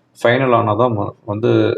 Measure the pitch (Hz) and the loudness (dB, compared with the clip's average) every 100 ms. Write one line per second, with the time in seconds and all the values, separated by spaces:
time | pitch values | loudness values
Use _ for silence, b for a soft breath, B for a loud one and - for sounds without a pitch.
0 | _ - 117 120 135 117 107 104 123 107 | _ -4 0 0 2 0 0 0 -2 -2
1 | 98 - - 104 120 113 110 | -6 -10 -10 -4 0 2 0